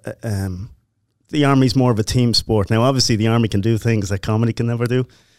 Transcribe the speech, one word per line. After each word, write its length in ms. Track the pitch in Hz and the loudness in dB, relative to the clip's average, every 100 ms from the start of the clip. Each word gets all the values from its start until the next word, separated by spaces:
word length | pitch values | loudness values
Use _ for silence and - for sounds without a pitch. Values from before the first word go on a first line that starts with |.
| - | -12
uh, 60 | - | -10
um, 480 | 117 98 98 90 117 - _ _ _ _ _ | -6 -4 -6 -8 -12 -18 _ _ _ _ _
the 140 | 151 | 0
army's 300 | 139 135 131 135 | 2 4 2 2
more 140 | 123 | 2
of 80 | 107 | 0
a 60 | |
team 300 | - 127 120 | 0 0 2
sport. 360 | 107 - 107 95 | 0 0 0 2
Now, 120 | 113 | 2
obviously, 340 | 127 131 - 107 | 2 2 2 2
the 100 | 113 | 2
army 200 | 117 113 | 2 0
can 120 | 101 | 0
do 160 | 117 110 | 0 0
things 300 | 117 110 101 | 0 -2 -2
that 120 | 98 | -6
comedy 300 | - 110 117 | -2 0 0
can 140 | 113 117 | -2 -4
never 180 | 117 120 | -4 -2
do, 200 | 127 127 _ _ | -2 -4 _ _